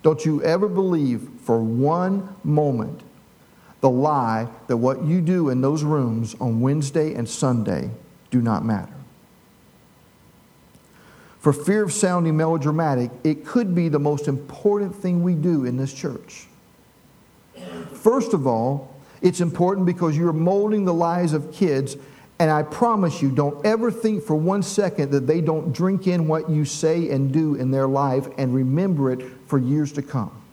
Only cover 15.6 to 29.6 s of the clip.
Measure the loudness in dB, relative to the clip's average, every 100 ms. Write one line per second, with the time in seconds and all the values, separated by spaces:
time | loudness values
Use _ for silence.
15.6 | 0 -2 -4 -6 -8 -8 -16 -20 -20 -20
16.6 | _ _ _ _ _ -20 _ _ _ -20
17.6 | -16 -14 -14 -2 0 2 0 0 0 0
18.6 | -2 -4 -8 -20 -20 0 0 2 -4 0
19.6 | 0 2 -2 0 0 0 0 0 0 0
20.6 | 0 0 0 0 0 0 0 -2 -4 -2
21.6 | 0 0 -2 -10 -18 -20 -20 _ 2 2
22.6 | -2 0 0 2 0 0 0 2 0 0
23.6 | 0 2 0 0 -2 -2 0 0 2 0
24.6 | 0 0 0 0 0 0 2 2 2 0
25.6 | -2 0 0 0 0 0 2 0 0 0
26.6 | 0 0 0 2 0 0 2 2 2 0
27.6 | 0 2 2 2 2 0 -2 -4 0 2
28.6 | 2 2 2 2 0 0 -8 -18 -2 0